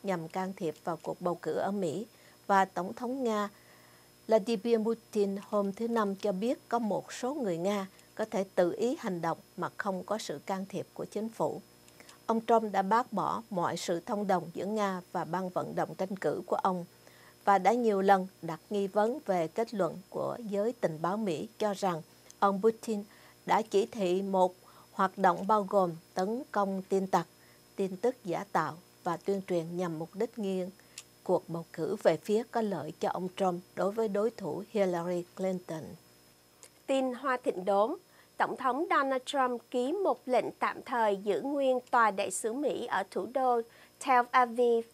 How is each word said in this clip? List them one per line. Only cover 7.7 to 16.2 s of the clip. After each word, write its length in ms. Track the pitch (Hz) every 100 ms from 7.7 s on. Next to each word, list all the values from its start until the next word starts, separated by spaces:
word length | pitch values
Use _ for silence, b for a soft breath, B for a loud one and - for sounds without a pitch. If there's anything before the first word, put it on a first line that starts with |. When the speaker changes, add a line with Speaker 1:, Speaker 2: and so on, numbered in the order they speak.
| 202 190 B B -
Speaker 1:
có 100 | 220
thể 140 | 214 196 -
tự 200 | 175 -
ý 200 | 226 311
hành 220 | 233 175
động 160 | 165 160 - -
mà 120 | 160 -
không 260 | 208 190
có 140 | - 214
sự 220 | - 143 -
can 200 | 190 196
thiệp 180 | 185 139
của 120 | - 151
chính 240 | 208 220
phủ. 320 | - 156 170 - - B B B B -
Ông 160 | 226 226
Trump 240 | 226 220
đã 100 | 190
bác 320 | 190 226 254
bỏ 300 | 202 151 - 226
mọi 280 | 190 160 160
sự 220 | - 170
thông 280 | - 208 202
đồng 160 | 185 160
giữa 120 | 170 190
Nga 360 | 220 202 185 175
và 140 | 185 156
ban 240 | 175 185
vận 260 | - - 156
động 200 | 160 160
tranh 200 | 190
cử 260 | 190